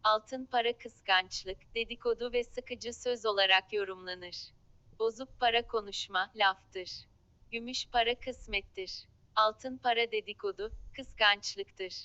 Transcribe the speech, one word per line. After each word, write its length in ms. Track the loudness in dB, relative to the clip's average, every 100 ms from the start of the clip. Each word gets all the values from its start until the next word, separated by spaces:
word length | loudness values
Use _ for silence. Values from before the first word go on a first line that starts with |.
Altın 420 | 4 2 0 -10 0
para 320 | 2 2 -2
kıskançlık, 960 | -10 _ 2 2 2 -8 -8 -10 -8
dedikodu 580 | -6 -6 -2 -2 0 0
ve 120 | -2
sıkıcı 480 | -2 -8 -8 -8 -8
söz 340 | -6 -4 -2 0
olarak 460 | 2 6 4 2
yorumlanır. 640 | -4 -4 -6 -10 -12 -10 -12 -14 _ _ -20 -20 -2
Bozuk 420 | -2 -2 -12 2
para 260 | 4 4 2
konuşma, 680 | -4 -2 -8 -2 -2 -2
laftır. 560 | 4 2 2 _ -10 -8 -12 -16 _ _ _ -10
Gümüş 380 | -8 -6 -6 0
para 260 | 2 2
kısmettir. 760 | 0 -4 -10 -6 -6 -6 -10 -8 -10 -14 _ _ 4
Altın 420 | 4 2 -8 -2
para 340 | 2 2 2
dedikodu, 600 | 0 -4 -6 -6 -4 -8 -8 -12 -14
kıskançlıktır. 1000 | -14 4 4 4 -2 -8 -10 -6 -8 -8